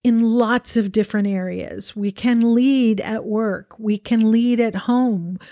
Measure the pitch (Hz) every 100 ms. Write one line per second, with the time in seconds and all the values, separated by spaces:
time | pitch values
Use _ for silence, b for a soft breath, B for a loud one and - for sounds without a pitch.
0 | 247 226 226 233 220 247 - 233 202 214
1 | 208 214 202 196 185 180 - 131 - 214
2 | 202 196 247 240 233 233 262 269 233 202
3 | 214 220 220 214 220 185 - - 214 208
4 | - 233 220 226 240 240 226 190 - 247
5 | 254 196 170 185 B